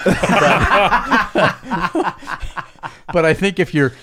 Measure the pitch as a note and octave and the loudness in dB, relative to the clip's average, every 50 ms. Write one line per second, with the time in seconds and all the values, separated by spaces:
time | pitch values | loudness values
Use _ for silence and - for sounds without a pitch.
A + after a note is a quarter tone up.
0 | - - - - F3+ - - - - C#3+ A3 G3 - - G3 G3 G3+ - A3 G#3+ | 0 0 0 0 0 0 2 2 4 2 2 2 2 2 4 4 4 4 2 0
1 | - - - A3+ G#3 - - - - - - - - C4 A#3+ F3+ - F3+ - E4+ | 0 0 0 0 0 0 0 0 0 0 0 -4 -8 -8 -6 -4 -4 -4 -2 -2
2 | - E3 - - - - - - - - - - - - - - - - - - | -4 -4 -6 -10 -12 -12 -10 -10 -10 -10 -10 -10 -14 -14 -14 -16 -16 -16 -16 -14
3 | - - - E3+ D#3+ D#3+ D#3 - F#3 G3 F3 F#3+ E3 - - D3+ C#3 B2+ - - | -8 -4 -2 0 2 2 2 2 0 -2 0 0 -2 0 0 0 0 0 -2 -6